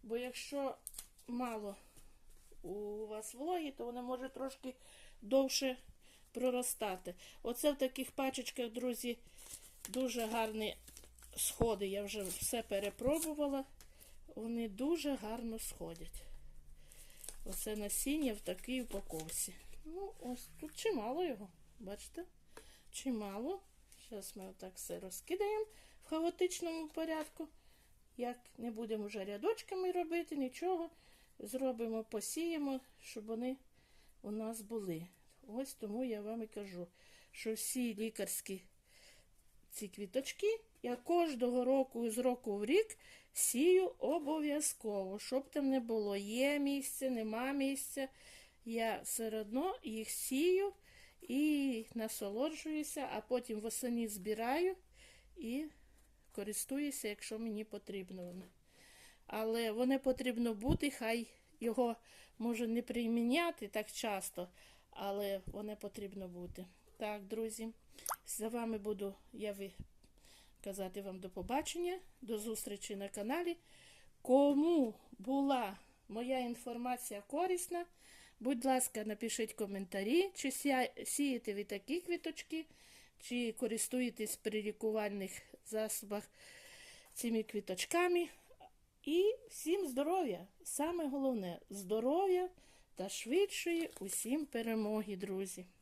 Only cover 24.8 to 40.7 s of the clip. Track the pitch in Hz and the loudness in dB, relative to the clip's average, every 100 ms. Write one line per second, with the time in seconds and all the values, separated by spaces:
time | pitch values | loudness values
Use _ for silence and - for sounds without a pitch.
24.8 | - 175 185 180 - 370 403 427 440 - | -8 -8 -8 -12 -4 0 2 2 -2 -8
25.8 | - - - 320 330 339 359 - 339 330 | -20 -20 -4 2 2 2 0 2 -4 -4
26.8 | 311 320 330 320 302 - 311 - - - | -4 -4 -2 -2 -4 -8 -12 -12 -20 -20
27.8 | - - - - 240 240 - - 233 220 | -20 -20 -18 -4 -4 -4 -14 -8 -6 -4
28.8 | 226 214 208 208 190 202 311 453 - 381 | -4 -2 -2 -4 -6 0 0 0 -2 -2
29.8 | 370 359 330 339 339 294 254 - 349 359 | 0 0 0 -2 -2 -2 -2 0 0 0
30.8 | 339 - - - - - 208 254 262 233 | -2 -8 -20 -20 -20 -14 -6 0 0 0
31.8 | 226 220 226 220 - 311 339 320 277 262 | -2 -2 -2 -4 -4 -2 0 0 0 -2
32.8 | - - - 233 214 226 254 269 - - | -6 -20 -12 -10 -6 -2 -2 -4 -10 -20
33.8 | _ - - - 202 214 220 226 208 226 | _ -20 -20 -12 -6 -4 -4 -6 -4 -4
34.8 | 190 160 175 - - - - 220 269 - | -2 -4 -6 -14 -20 -20 -8 -6 -6 -6
35.8 | 214 214 254 214 208 233 220 220 202 180 | -4 -2 -2 -2 -4 -6 -6 -8 -8 -8
36.8 | 175 _ - - - - 226 220 - 254 | -10 _ -20 -20 -20 -6 -2 -2 -2 0
37.8 | 240 208 220 - 190 - - 190 - - | 0 0 -2 -2 -2 -4 -4 -8 -10 -20
38.8 | _ - - - - - - - - - | _ -20 -20 -20 -20 -20 -20 -20 -16 -10
39.8 | 202 - 196 254 269 - 415 440 - | -10 -8 -2 -2 -2 0 2 2 -4